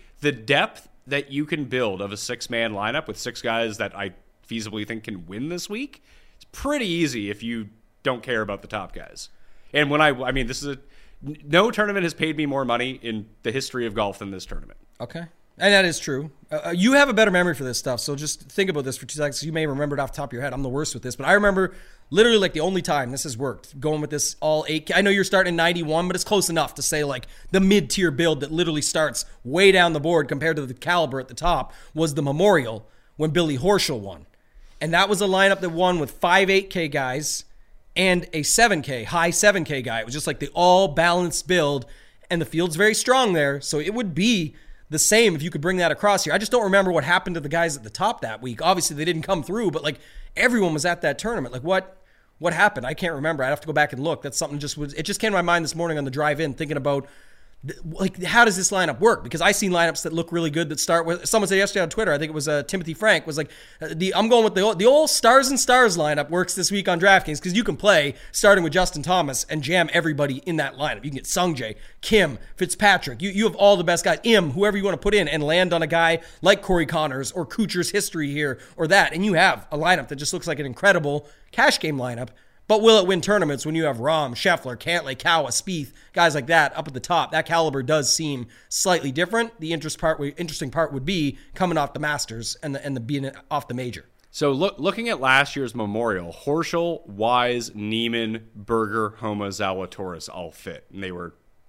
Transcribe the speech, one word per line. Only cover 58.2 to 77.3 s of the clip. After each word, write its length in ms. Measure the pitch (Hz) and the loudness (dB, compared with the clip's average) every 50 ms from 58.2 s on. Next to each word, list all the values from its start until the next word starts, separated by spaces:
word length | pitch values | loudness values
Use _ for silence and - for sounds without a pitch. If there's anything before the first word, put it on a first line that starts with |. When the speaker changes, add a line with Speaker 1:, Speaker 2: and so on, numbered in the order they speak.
Speaker 2:
how 220 | 180 156 208 240 233 | -6 2 4 6 6
does 120 | 220 180 | 6 4
this 140 | 190 180 - | 2 -2 0
lineup 300 | 202 185 180 156 131 123 | 0 0 0 0 0 2
work? 240 | 185 240 - - - | 4 4 4 2 -2
Because 160 | 117 165 180 | -6 -4 2
I 120 | 170 202 | 2 2
seen 200 | 196 - 214 190 | 2 2 0 0
lineups 300 | 180 170 170 165 160 - | 2 2 2 2 0 -2
that 100 | - 160 | -6 -4
look 180 | 160 170 165 - | -4 -4 -4 -2
really 200 | 170 170 170 156 | -2 -2 -2 -2
good 180 | 147 165 170 147 | -2 -2 -2 -2
that 100 | 156 - | -4 -4
start 280 | - - 165 170 165 | 0 2 2 2 2
with, 200 | 165 170 175 - | 0 -4 -4 -2
someone 220 | - - 220 202 165 | 0 2 2 2 2
said 80 | 196 | 2
yesterday 260 | 190 202 196 - 202 | 2 2 2 0 -2
on 60 | 170 156 | -2 -2
Twitter, 240 | - 220 220 180 | -2 -2 0 0
I 60 | 147 143 | 0 0
think 120 | 160 151 | -2 -4
it 40 | 156 | -4
was, 120 | 156 135 | -4 -2
uh, 160 | 156 151 147 139 | 0 -2 -2 -2
Timothy 300 | - 196 190 165 165 151 | -2 -6 -6 -4 -6 -6
Frank, 320 | - 214 220 190 156 - | 0 2 4 4 4 0
was 120 | 160 143 156 | -4 -6 -6
like, 120 | 151 - - - - - - - | -6 -6 -10 -18 -20 -20 -16 -14
uh, 80 | 160 151 | -10 -10
the, 240 | 165 160 185 190 170 | -4 -2 -2 0 2
"I'm 140 | 180 220 226 | 0 4 6
going 160 | 247 233 220 | 6 6 6
with 100 | 208 175 | 4 2
the 60 | 185 | 2
old, 180 | 196 220 202 165 | 2 2 2 4
the 60 | 202 | 4
old 240 | 247 277 302 311 294 | 6 6 6 4 4
Stars 400 | - - - 233 254 269 269 262 | 2 4 4 6 6 6 6 4
and 100 | 277 - | 0 0
Stars 380 | - - 247 254 247 214 165 | 2 4 6 6 6 4 4
lineup 320 | 170 151 151 147 147 143 135 | 2 0 0 0 0 -2 0
works 260 | 165 180 180 180 - | 0 0 0 -2 -2
this 160 | 190 175 - | -2 -2 -2
week 160 | 202 202 185 | -2 -2 0
on 140 | 190 175 165 | 0 0 4
DraftKings," 420 | 180 202 190 180 - 156 151 - | 6 6 6 6 4 0 -6 -6
'cause 120 | - 185 175 | -6 -2 -2
you 100 | 226 226 | 0 0
can 120 | - 156 | -2 -4
play 380 | - 185 208 190 156 143 143 - - - - | 2 4 4 6 6 4 2 -4 -8 -14 -10
starting 320 | - - - 202 202 196 | -4 2 6 6 6 6
with 120 | 170 156 139 | 4 2 2
Justin 280 | 185 180 - - 151 | 0 0 0 -2 -6
Thomas 420 | 135 165 185 180 156 139 131 - - | -2 0 0 2 2 0 -2 -6 -6
and 180 | - 156 156 | -4 -6 -6
jam 260 | 131 139 180 180 165 143 | -2 0 0 0 2 2
everybody 500 | - 170 165 165 147 143 147 139 127 135 - | 0 0 0 0 0 0 -2 -2 -2 -6 -6
in 120 | 185 165 | -4 -2
that 200 | 156 139 135 127 | -2 -4 -4 -6
lineup. 260 | 131 147 143 117 104 117 | -6 -6 -6 -6 -6 -8
You 60 | 151 | -10
can 60 | 135 | -10
get 80 | 139 - | -10 -8
Sungjae, 520 | - - 175 180 180 156 123 120 110 107 - - - - - | -4 -2 0 0 0 -2 -4 -6 -10 -10 -12 -16 -18 -16 -12
Kim, 360 | - - 220 208 180 147 117 - - - - | -2 2 4 4 4 4 0 -6 -12 -16 -6
Fitzpatrick. 640 | - 185 - - - 214 202 190 175 - 139 120 107 | -4 -4 -4 0 2 4 4 4 4 0 -6 -8 -6
You, 80 | 175 202 | -8 -4
you 140 | 185 196 220 | -2 0 0
have 120 | 202 160 | 0 2
all 200 | 190 202 202 202 175 | 4 6 6 6 6
the 60 | 170 | 4
best 200 | 175 170 165 - | 0 0 2 2
guys, 160 | 190 160 - | 0 -2 0
Im, 280 | - 233 226 202 175 143 | 2 4 4 4 4 2
whoever 260 | 123 180 202 208 196 | 0 0 0 2 2
you 80 | 202 190 | 0 -2
wanna 140 | 202 170 - | -2 -2 -2
put 160 | - 202 214 | 0 0 2
in, 120 | 208 175 | 2 2
and 160 | 147 151 151 | 0 -2 -2
land 300 | 147 147 165 180 185 175 | 0 2 2 2 2 2
on 100 | 175 165 | 2 0
a 40 | 165 | 0
guy 340 | 151 165 165 165 165 170 165 - - - - | 0 2 2 2 2 2 0 -4 -10 -12 2
like 180 | 156 180 208 202 | 4 4 4 4
Corey 260 | - - 180 170 156 | 4 2 2 2 2
Connors 460 | 127 170 160 156 143 127 135 135 113 | 0 0 -2 -2 -2 -2 -6 -6 -6